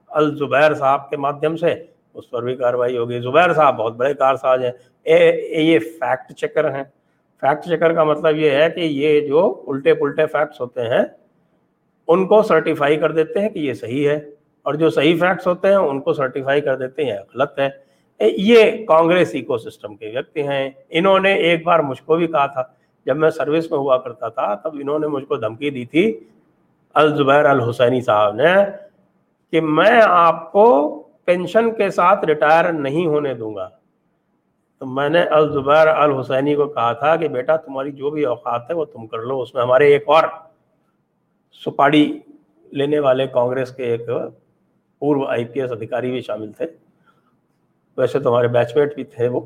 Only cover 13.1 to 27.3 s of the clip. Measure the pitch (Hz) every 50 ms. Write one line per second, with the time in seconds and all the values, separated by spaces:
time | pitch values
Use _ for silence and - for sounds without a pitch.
13.1 | 156 160 160 160 - 196 202 214 208 175 151 139 123 - - 107 120 139 147 143
14.1 | 147 151 151 - - _ _ _ _ _ _ 147 143 147 160 160 156 170 139 156
15.1 | 175 156 175 180 190 180 - 185 180 180 - 190 196 196 185 151 139 139 135 170
16.1 | 160 139 139 131 127 143 131 131 139 147 147 151 135 131 131 131 135 - 151 127
17.1 | 107 98 98 - - 117 135 147 - - 139 135 135 - _ _ _ _ _ _
18.1 | _ _ 208 220 226 - 190 208 240 233 214 185 - 226 - - 160 160 165 165
19.1 | 175 180 170 139 147 139 120 - 135 113 - 110 104 _ - 104 104 101 - 107
20.1 | 110 127 - - _ 160 139 143 139 139 135 135 135 - _ _ - 165 180 196
21.1 | 190 190 190 196 196 196 - 165 175 175 160 170 175 165 151 139 131 - - -
22.1 | 156 165 175 160 160 151 143 139 139 135 127 - _ _ _ _ _ _ _ 139
23.1 | 135 151 156 160 156 - 135 143 147 165 160 165 165 147 135 139 131 127 123 127
24.1 | 117 - 123 113 113 - 143 185 208 202 - 165 156 143 139 135 147 156 156 151
25.1 | 151 135 135 - 151 139 117 107 113 113 139 147 139 127 123 120 - 151 185 226
26.1 | 220 - - _ _ _ _ _ _ _ _ _ _ _ _ _ _ 139 151 156
27.1 | 151 151 147 135